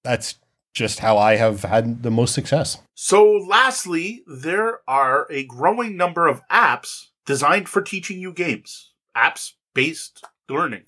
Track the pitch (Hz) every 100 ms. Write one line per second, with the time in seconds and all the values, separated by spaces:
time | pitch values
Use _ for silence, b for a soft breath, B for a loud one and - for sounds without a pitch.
0 | 123 117 - - _ _ _ - 110 -
1 | 113 107 107 110 113 101 95 110 117 117
2 | 120 113 120 - - 147 - - _ -
3 | - 196 208 208 185 208 262 247 185 165
4 | 185 233 - 131 156 190 226 233 - 135
5 | 131 139 - 147 135 120 165 226 233 185
6 | 175 170 165 127 - 214 208 247 - -
7 | - _ - 139 143 190 180 202 196 190
8 | 170 185 185 170 170 131 - - - _
9 | _ - 139 - - - _ 131 143 160
10 | - - - _ - 139 165 101